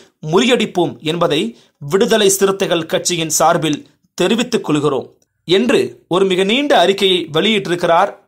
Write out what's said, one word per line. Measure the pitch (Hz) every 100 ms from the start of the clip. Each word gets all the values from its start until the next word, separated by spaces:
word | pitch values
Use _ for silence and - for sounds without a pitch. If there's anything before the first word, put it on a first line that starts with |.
| - _ 156
முறியடிப்போம் | 180 240 233 214 175 156 110
என்பதை | 156 170 170 151 226 - _ _
விடுதலை | 143 190 226 220 202
சிறுத்தைகள் | 196 196 190 185 170 160
கட்சியின் | 175 170 175 160
சார்பில் | - 165 175 156 147 - _ _
தெரிவித்துக் | - 180 226 - -
கொள்கிறோம் | - 151 143 131 - _ _ _
என்று | - 190 240 233 120 - -
ஒரு | 170
மிக | 190 180
நீண்ட | 190 247 294 240
அறிக்கையை | 175 196 190 180 -
வெளியிட்டிருக்கிறார் | 151 208 214 160 170 170 165 202 -